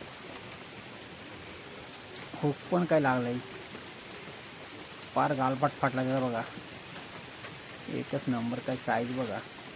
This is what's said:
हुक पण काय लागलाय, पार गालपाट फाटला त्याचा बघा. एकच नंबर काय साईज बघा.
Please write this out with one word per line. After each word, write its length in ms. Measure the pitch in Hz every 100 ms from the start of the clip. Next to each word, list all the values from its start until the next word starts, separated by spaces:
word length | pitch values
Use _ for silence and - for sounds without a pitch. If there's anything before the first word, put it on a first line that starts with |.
| - - - - - - - - - - - - - 101 - 85 - - - - - - - -
हुक 140 | 147 135 -
पण 140 | 180 170
काय 140 | 156
लागलाय, 340 | 139 127 120 123 - - - - - - - - - - - - - - - - - 123
पार 180 | 139
गालपाट 380 | 135 131 131 143 -
फाटला 220 | 139 127
त्याचा 220 | 131 135 131
बघा. 140 | 113 113 - - - - - - - - - - - - - - 127
एकच 260 | 131 139 139
नंबर 320 | 120 117 123 -
काय 100 | 127
साईज 400 | - 113 123 127
बघा. 220 | 117 101 - - -